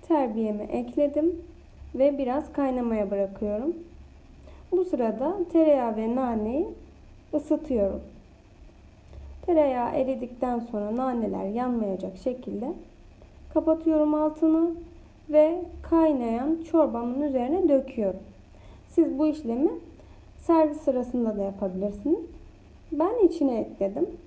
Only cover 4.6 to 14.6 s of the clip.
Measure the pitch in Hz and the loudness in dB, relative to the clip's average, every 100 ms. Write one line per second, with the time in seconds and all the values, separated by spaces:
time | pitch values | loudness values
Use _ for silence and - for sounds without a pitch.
4.6 | - 359 359 277 226 208 277 392 339 330 | -2 0 0 0 0 0 -2 -2 2 4
5.6 | 311 285 240 214 220 240 254 220 214 262 | 6 6 2 -2 -2 0 0 -2 -2 -2
6.6 | 403 - - - - - - 302 - 302 | -4 -6 -18 -20 -20 -20 -6 -6 0 -2
7.6 | - 247 196 - - - - - - - | 0 0 0 -2 -12 -20 -20 -20 -20 -20
8.6 | - - - - - - - - - 330 | -20 -20 -20 -20 -20 -18 -18 -12 2 4
9.6 | 285 247 240 - 262 254 240 - 254 233 | 4 2 -2 0 -2 -2 -6 -6 -4 -2
10.6 | 226 214 208 226 262 247 208 190 190 214 | -4 -6 -4 -2 -2 -2 -2 -4 -4 -4
11.6 | 254 240 208 190 - - - 247 - 202 | -2 -2 -2 -4 -6 -6 -6 -6 -8 -8
12.6 | 247 349 - - - - - - - 320 | -8 -8 -14 -20 -20 -20 -20 -20 -2 0
13.6 | 320 320 320 311 302 302 302 302 330 320 | 2 2 4 4 4 2 0 2 2 4